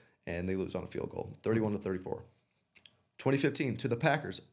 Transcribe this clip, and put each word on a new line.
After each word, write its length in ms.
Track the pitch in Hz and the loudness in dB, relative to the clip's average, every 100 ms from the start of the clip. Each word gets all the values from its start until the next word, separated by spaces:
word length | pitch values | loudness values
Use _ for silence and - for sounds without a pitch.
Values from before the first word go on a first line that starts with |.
| _ _ - | _ _ -8
and 240 | 87 92 | -4 -2
they 60 | 95 | -2
lose 180 | 90 | -2
on 100 | 90 | -6
a 40 | 85 | -6
field 240 | - - | -6 -6
goal, 260 | - - - | -6 -10 -6
thirty-one 300 | 101 113 107 | 0 2 2
to 40 | 101 | -2
thirty-four. 460 | 98 92 - - - _ _ _ _ _ - _ _ - | -4 0 4 2 0 _ _ _ _ _ -20 _ _ -2
Twenty 180 | 135 139 | 2 4
fifteen 400 | 151 - 139 - | 4 2 -2 -2
to 100 | 120 | -2
the 80 | 120 | 2
Packers 460 | 147 147 - - - | 2 2 0 -8 -2